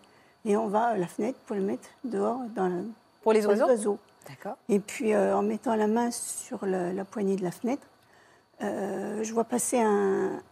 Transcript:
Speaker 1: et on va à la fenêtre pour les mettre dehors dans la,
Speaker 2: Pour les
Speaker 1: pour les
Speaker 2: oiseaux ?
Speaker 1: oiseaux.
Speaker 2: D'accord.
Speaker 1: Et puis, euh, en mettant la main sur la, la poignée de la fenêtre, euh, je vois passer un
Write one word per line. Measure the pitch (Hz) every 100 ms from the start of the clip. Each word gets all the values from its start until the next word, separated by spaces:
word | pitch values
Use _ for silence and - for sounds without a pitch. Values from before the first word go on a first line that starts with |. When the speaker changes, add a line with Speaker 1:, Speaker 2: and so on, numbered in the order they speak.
| - - - _ 220
Speaker 1:
et | 208
on | 220
va | 208 240
à | 214
la | 170
fenêtre | - 214 269 -
pour | 208
les |
mettre | 196 247 - - 247
dehors | 196 208 254 240 214
dans | 185
la, | 175 214 - _ _
Speaker 2:
Pour | 226
les | 220
Speaker 1:
pour | 208
les | 208
Speaker 2:
oiseaux ? | 294
Speaker 1:
oiseaux. | 233 214 208 _ _ -
Speaker 2:
D'accord. | 135 196 254 -
Speaker 1:
Et | 202
puis, | - - 220
euh, | 208 196 196
en |
mettant | 208 220 262 220
la | 208
main | 226 240
sur | 240 - - - 247 196
la, | 185 175
la | 190
poignée | 190 226 196 196
de |
la | 175
fenêtre, | - 226 285 - _ _ - _ _ _ -
euh, | 208 220 196 196 208 208
je | 220
vois | 226
passer | 226 247 - 247
un | 220 202 392 349 381 - -